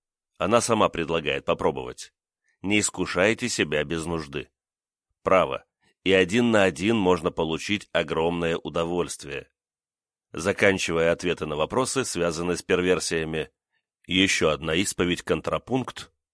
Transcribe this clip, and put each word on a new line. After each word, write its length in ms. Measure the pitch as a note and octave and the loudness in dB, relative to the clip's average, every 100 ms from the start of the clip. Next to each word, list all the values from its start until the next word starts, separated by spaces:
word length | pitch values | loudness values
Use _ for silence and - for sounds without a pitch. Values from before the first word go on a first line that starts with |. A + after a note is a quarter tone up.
| _ _ _ - | _ _ _ -4
Она 240 | F2+ A#2 | 2 2
сама 280 | A#2 A2+ F2+ | 4 2 2
предлагает 540 | - D#2 E2 D2 C#2 | 0 -2 -2 -2 -4
попробовать. 680 | - E2+ F2+ C2+ B1 - - _ _ _ _ _ | -2 0 0 -2 -8 -12 -16 _ _ _ _ _
Не 180 | F#2+ G#2 | 0 0
искушайте 680 | G2 - F2+ F2+ G2+ A2+ A#2+ | 0 -2 -4 2 2 2 -2
себя 340 | - E2+ D2+ | -2 0 0
без 220 | D2 E2 D#2+ | -2 -4 -4
нужды. 460 | E2 C#2+ C#2+ - _ _ _ _ _ _ _ | -6 -6 -10 -12 _ _ _ _ _ _ _
Право, 420 | - F#2 D2 C2 _ _ _ _ | 2 4 2 -2 _ _ _ _
и 100 | F2 | 2
один 380 | F#2+ F2+ A2+ A#2+ | 4 4 4 4
на 120 | A2 | 6
один 340 | F#2+ E2 G2 A2+ | 4 2 0 2
можно 340 | F#2 F2+ E2+ | 2 2 0
получить 580 | - D#2+ D#2+ - G2+ - | -2 -4 -2 -4 -6 -2
огромное 640 | - D#2 E2 E2 F2 E2+ E2 | -4 -2 0 0 0 -2 -2
удовольствие. 920 | D#2 D#2 E2+ F2 E2 - C#2 C#2+ - _ _ _ _ _ _ _ _ | -4 -4 -2 -2 -4 -6 -10 -12 -14 _ _ _ _ _ _ _ _
Заканчивая 800 | D2 F2 F#2 G2+ F#2+ - E2 E2 | -6 -2 2 4 2 0 0 2
ответы 360 | E2+ F2+ D#2+ D#2 | 2 -2 -2 -4
на 80 | D2+ | -4
вопросы, 500 | D#2 A#2 B2+ C3+ A#2 | -2 -2 -2 -2 -4
связанные 520 | E2+ E2+ D#2+ F2 E2+ | -2 -2 -2 -2 -2
с 40 | |
перверсиями, 880 | - F2+ F2+ F2 - E2+ D#2 D#2+ C#2+ _ _ _ _ _ - | 0 2 2 0 0 -4 -2 -4 -6 _ _ _ _ _ -2
еще 440 | F2+ F#2+ - E2 | 2 2 4 2
одна 260 | D2 D#2+ D#2+ | 0 -2 -2
исповедь-контрапункт. 1400 | G2 - F2+ F2 - E2 - D#2+ - B2+ B2 - - _ _ | -2 -2 -2 -2 -2 -2 -2 -6 -4 -4 -4 -12 -18 _ _